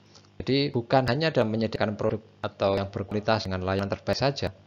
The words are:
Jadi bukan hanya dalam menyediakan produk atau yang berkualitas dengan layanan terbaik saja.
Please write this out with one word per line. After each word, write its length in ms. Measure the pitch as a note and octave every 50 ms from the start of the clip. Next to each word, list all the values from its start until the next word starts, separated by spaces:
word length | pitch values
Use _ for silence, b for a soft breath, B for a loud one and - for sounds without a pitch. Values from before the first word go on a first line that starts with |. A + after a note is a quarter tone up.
| B B B B B B _
Jadi 320 | - - - C3+ C#3 C#3+ C#3+
bukan 400 | - A#2+ A#2 - C#3 C3 B2+ B2
hanya 240 | A#2+ D3 E3 D#3+ -
dalam 160 | C3+ A#2 A2
menyediakan 480 | A2 A2+ A2 G#2+ - - G#2 G#2+ G#2
produk 240 | - G#2+ A2 G#2+ G#2+ - - - - -
atau 320 | - - - G#2+ G2 G2
yang 160 | G2 G2 G2 -
berkualitas 560 | - G2+ - G#2 G#2 G#2 A2+ A2 G#2 - F#2+
dengan 160 | F#2 F#2 F#2
layanan 240 | F#2+ G2 G2 G2 F#2+
terbaik 320 | - - - G2+ G2+ -
saja. 320 | B2+ C#3+ C#3+ - A#2 G2 - - -